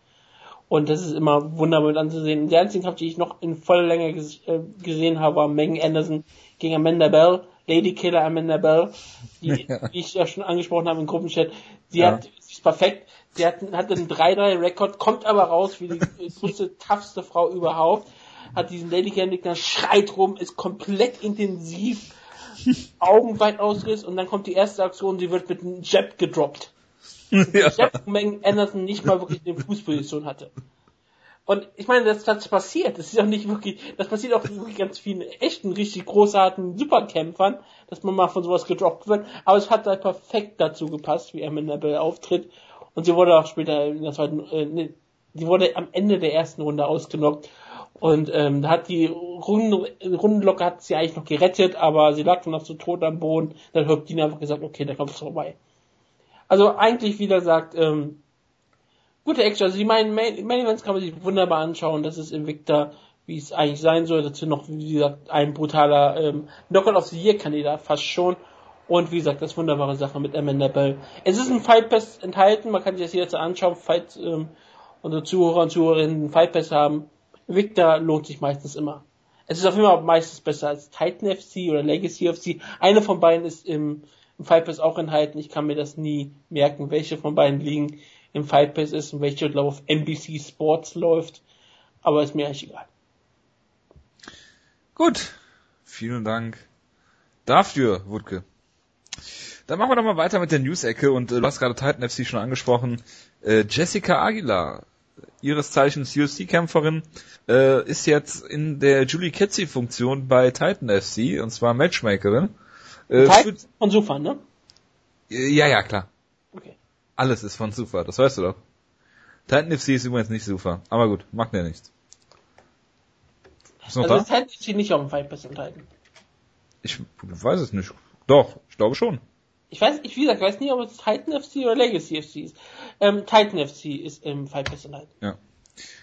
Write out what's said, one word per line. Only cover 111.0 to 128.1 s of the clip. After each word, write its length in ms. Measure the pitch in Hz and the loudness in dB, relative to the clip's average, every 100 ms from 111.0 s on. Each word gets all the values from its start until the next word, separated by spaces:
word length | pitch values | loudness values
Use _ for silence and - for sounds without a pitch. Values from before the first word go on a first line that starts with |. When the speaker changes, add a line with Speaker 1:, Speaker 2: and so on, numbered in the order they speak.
| - | 0
Speaker 2:
C 340 | - 123 73 | -4 -2 -2
und 120 | 113 | -6
zwar 240 | - 120 120 | -2 0 2
Matchmakerin. 760 | 165 - 113 98 101 110 196 - _ - - - - | 0 0 -2 0 2 2 0 -4 _ -20 -20 -20 0
Äh, 160 | 123 135 | 6 8
Speaker 1:
Titan 180 | 196 | 8
Speaker 2:
für 120 | 214 190 - _ | 6 -2 -14 _
Speaker 1:
von 140 | 202 | 2
Sufan, 320 | 208 208 143 | 2 2 -2
ne? 160 | 147 285 - _ _ _ _ _ _ _ _ | -6 -8 -12 _ _ _ _ _ _ _ _
Speaker 2:
Ja, 380 | 113 131 147 147 | -4 2 4 6
ja, 160 | 113 | 4
klar. 240 | - 104 95 _ _ _ _ | 2 -4 -8 _ _ _ _
Speaker 1:
Okay. 240 | 190 - - _ _ _ - | -20 -20 -20 _ _ _ -4
Speaker 2:
Alles 280 | 131 110 | -2 -2
ist 120 | 104 - | -6 -8
von 160 | 110 | -8
Sufa, 320 | 107 107 92 | -8 -6 -6
das 140 | 85 98 | -6 2
weißt 220 | 131 131 | 2 2
du 20 | |
doch. 140 | 90 95 _ _ _ _ _ _ _ _ - | -4 -4 _ _ _ _ _ _ _ _ -2
Titan 240 | 135 160 | 0 0
F 100 | 151 | -2
C 140 | - 131 | 0 -2
ist 100 | 120 | 0
übrigens 240 | 123 107 | -4 -4
nicht 140 | 110 | -6
Sufa, 380 | 107 95 92 87 - | -6 -6 -4 -6 -4
aber 180 | 113 117 | 0 2
gut, 180 | 98 - | 0 -6
macht 220 | 107 113 | -6 -4
mir 100 | 104 | -4
nichts. 280 | 85 78 _ _ _ _ _ _ _ _ _ _ _ _ _ _ _ _ _ _ _ _ | -6 -8 _ _ _ _ _ _ _ _ _ _ _ _ _ _ _ _ _ _ _ _
Bist 120 | - 127 | -10 -4
du 60 | |
noch 80 | 123 | 2
Speaker 1:
Also 60 | - | 2
Speaker 2:
da? 60 | |
Speaker 1:
ist 60 | 214 | 2
Titan 160 | 240 | 0
F 140 | 254 - | -2 -8
C 160 | - | -8
nicht 200 | 202 202 | -4 -2
auf 80 | 160 | -2
dem 80 | 139 | -2
Fight 200 | 147 143 | -6 -8
Pass 160 | 147 - | -14 -16
enthalten? 420 | 151 143 - - _ _ _ _ _ _ _ _ _ | -14 -14 -16 -20 _ _ _ _ _ _ _ _ _
Speaker 2:
Ich 180 | - - 62 _ | -14 -14 -16 _
weiß 400 | 95 87 101 180 | -20 -6 -2 -2
es 100 | 131 | -2
nicht. 220 | 98 92 - _ | -6 -8 -12 _